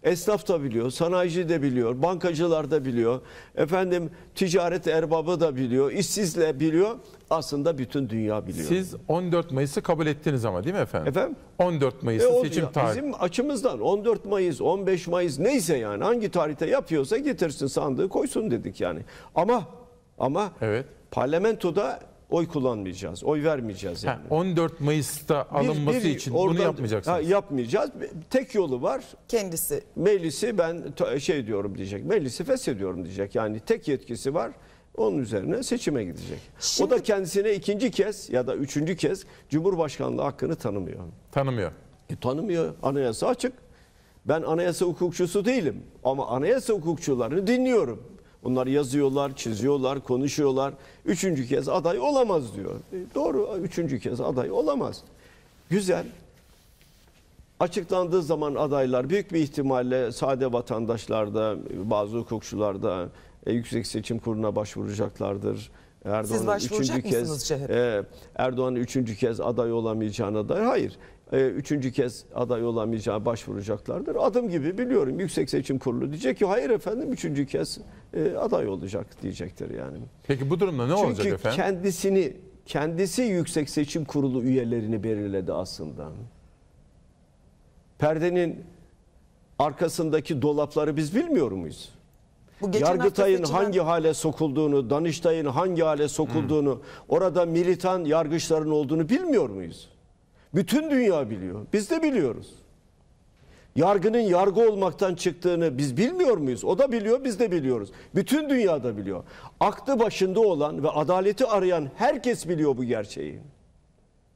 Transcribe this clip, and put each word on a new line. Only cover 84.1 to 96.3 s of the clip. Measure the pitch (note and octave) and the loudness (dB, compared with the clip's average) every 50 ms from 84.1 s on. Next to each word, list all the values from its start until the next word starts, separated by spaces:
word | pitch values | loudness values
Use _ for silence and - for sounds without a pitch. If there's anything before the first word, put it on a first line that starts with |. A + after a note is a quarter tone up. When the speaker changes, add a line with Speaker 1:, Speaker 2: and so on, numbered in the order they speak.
| - D3 C3+ C#3 B2 C3 A#2 | 0 0 0 2 0 0 2
Speaker 1:
üyelerini | C3 C3 C3 A#2+ A#2 A#2+ A#2 G#2+ G#2+ A2+ G#2+ G2 | 2 2 2 2 2 -2 -2 0 -2 -2 -2 0
belirledi | A2+ A2 G#2 G#2 G2+ G2 G2 F#2 E2 E2 | -2 -2 -2 -2 -2 -2 -2 -2 -2 -2
aslında. | D#2 F#2 F#2 - - D#2+ D#2 C#2 - D2 C#2+ D#2 F#2+ A#2 A#2 - - - - - _ _ _ _ - - - _ - _ _ _ _ _ _ _ _ _ _ _ _ _ _ _ - _ _ _ _ | -4 -4 -6 -8 -10 -10 -12 -10 -12 -12 -12 -12 -14 -16 -16 -18 -20 -20 -20 -20 _ _ _ _ -20 -20 -20 _ -20 _ _ _ _ _ _ _ _ _ _ _ _ _ _ _ -20 _ _ _ _
Perdenin | - D3+ D#3+ D#3+ D#3 F3+ F3 F3+ F3 E3 - - - - - - - - _ _ _ _ _ _ _ _ _ _ _ _ - _ | 0 2 2 2 0 2 2 2 0 0 -2 -6 -12 -18 -20 -20 -20 -20 _ _ _ _ _ _ _ _ _ _ _ _ -4 _
arkasındaki | C#3+ D3+ C#3 - F3 E3 - - E3+ D#3 D3 D#3 D3 - E3 C3+ | -2 -2 0 0 -2 -2 0 -2 -2 0 0 0 0 0 -2 0
dolapları | A2+ D3 D3 D3 D3 C#3+ - D#3 D3+ D3 D3+ C#3+ | 0 0 2 0 -2 0 0 0 0 0 0 -2
biz | D#3 C#3+ E3+ | -2 0 0
bilmiyor | A#3+ E4 F4 D#4 G3 D3 A2+ | 0 0 2 2 2 2 0
muyuz? | F#2+ F#2+ E2+ D#2 - - - - - - _ _ _ _ _ _ _ _ - - - - | -2 -4 -6 -8 -10 -12 -16 -20 -20 -20 _ _ _ _ _ _ _ _ -20 -20 -12 -6
Speaker 3:
Bu | G3 G3+ | -4 0
geçen | F3+ C#3+ C#3+ | 2 4 4
hafta | D#3+ F3+ F#3 - | 4 4 4 2
Speaker 1:
Yargıtay'ın | G3+ G3 - G3 G3 F#3+ F3+ | 2 4 4 4 4 4 4
Speaker 3:
seçilen | E3+ D3 C#3+ F3+ | 2 0 2 2
Speaker 1:
hangi | G3+ G#3 F#3 F#3 | 2 2 2 2
hale | E3 D#3 E3+ E3+ D#3 D#3+ D#3 | 2 2 2 4 4 2 2
sokulduğunu, | - - D#3+ C#3+ - D#3+ D#3 C3 D3 D#3 D3+ C#3+ C#3 C3 A2 | 2 -2 -2 0 0 -2 0 2 2 2 4 4 2 2 2
Danıştay'ın | C#3 D3 E3 E3+ D#3 - - F3 D#3+ E3 D#3 | 0 2 2 0 -2 0 2 2 2 2 0
hangi | C#3+ B2 D3 F3+ F#3+ F3+ D#3+ | 0 0 2 0 2 2 2
hale | E3 D#3 D3+ C#3+ D3 C#3+ | 2 2 4 2 0 -2
sokulduğunu, | - - D#3 B2+ | 0 -2 -2 0